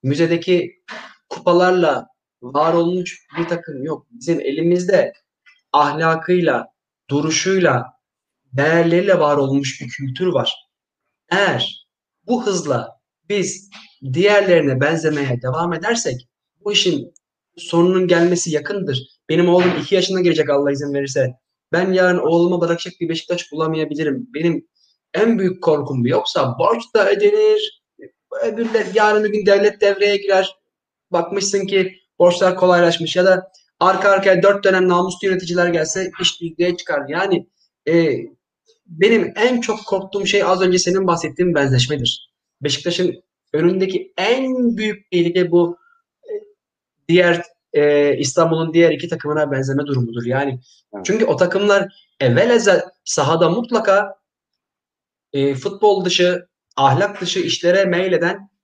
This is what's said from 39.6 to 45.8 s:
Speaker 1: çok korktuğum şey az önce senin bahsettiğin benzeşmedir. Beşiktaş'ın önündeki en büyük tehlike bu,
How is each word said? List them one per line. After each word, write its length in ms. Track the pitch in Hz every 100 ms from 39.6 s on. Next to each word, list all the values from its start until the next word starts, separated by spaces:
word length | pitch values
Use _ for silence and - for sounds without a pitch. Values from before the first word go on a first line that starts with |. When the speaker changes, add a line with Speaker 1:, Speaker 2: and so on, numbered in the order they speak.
Speaker 1:
çok 240 | 233 208 -
korktuğum 400 | 190 190 202 196
şey 180 | 202
az 180 | 175 185
önce 180 | 185 180
senin 280 | 180 190 190
bahsettiğin 480 | 170 156 - 180 156
benzeşmedir. 760 | 135 127 123 147 120 - - _ _ _
Beşiktaş'ın 600 | 143 - 147 175 180 - _ _ _
önündeki 600 | 147 170 190 190 190 - -
en 600 | 196 254 262 254 240 220
büyük 340 | 214 196 _
tehlike 400 | 180 170 180 170
bu, 260 | 175 170 175